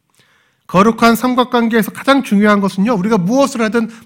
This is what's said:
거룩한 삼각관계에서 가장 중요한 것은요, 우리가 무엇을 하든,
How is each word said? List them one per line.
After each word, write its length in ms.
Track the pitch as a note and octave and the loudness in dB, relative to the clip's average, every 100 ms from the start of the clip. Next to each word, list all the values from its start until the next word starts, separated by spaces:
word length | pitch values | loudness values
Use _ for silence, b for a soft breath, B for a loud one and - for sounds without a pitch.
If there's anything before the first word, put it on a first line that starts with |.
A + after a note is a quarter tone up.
| _ _ _ _ _ _ - | _ _ _ _ _ _ -2
거룩한 480 | F3 A3 A3+ A#3 A3+ | 2 2 2 0 2
삼각관계에서 760 | B3+ B3+ B3 A#3+ A#3 A3+ G3 | 0 -2 -2 -2 0 0 -2
가장 300 | - - C#4 | -4 0 0
중요한 380 | - G3+ G#3+ G3+ | 2 2 2 2
것은요, 340 | G3 F#3+ G#3+ | 0 -2 -2
우리가 240 | G#3+ G#3 A3 | -2 0 0
무엇을 420 | E3+ C4 C#4 A3+ | 0 0 0 -2
하든, 280 | A3 A#3 A3+ B | -2 -2 -4 B